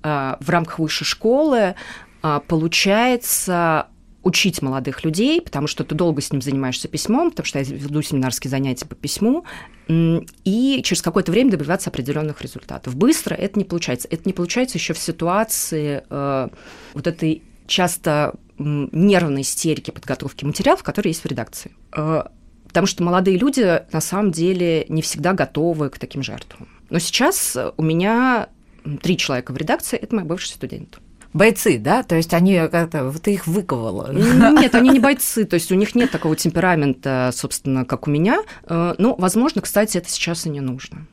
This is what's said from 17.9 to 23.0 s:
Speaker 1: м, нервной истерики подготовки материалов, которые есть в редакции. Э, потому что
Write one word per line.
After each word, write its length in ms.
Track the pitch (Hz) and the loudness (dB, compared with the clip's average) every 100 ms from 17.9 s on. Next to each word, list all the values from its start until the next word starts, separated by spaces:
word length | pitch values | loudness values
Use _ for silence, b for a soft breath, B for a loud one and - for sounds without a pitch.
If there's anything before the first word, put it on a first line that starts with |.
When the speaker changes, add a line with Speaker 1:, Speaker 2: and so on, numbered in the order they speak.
| - 170 147 147 - - - | 0 0 0 0 -4 -20 -8
Speaker 1:
м, 300 | 147 147 135 | -4 -2 -2
нервной 500 | 156 202 185 170 139 | 2 4 4 2 -2
истерики 500 | 135 - 165 139 - | -4 -2 -2 -2 -6
подготовки 540 | - - 131 139 - | -12 -8 -6 -8 -6
материалов, 380 | 139 - 262 359 | -6 0 2 2
которые 280 | - - 190 | 0 -2 -2
есть 120 | 160 | -2
в 40 | - | -6
редакции. 440 | 120 110 - - _ - | -6 -8 -12 -18 _ -12
Э, 280 | - 156 160 - - - - - | -6 -2 -2 -4 -14 -20 -20 -4
потому 200 | 175 190 | 0 0
что 160 | - | 0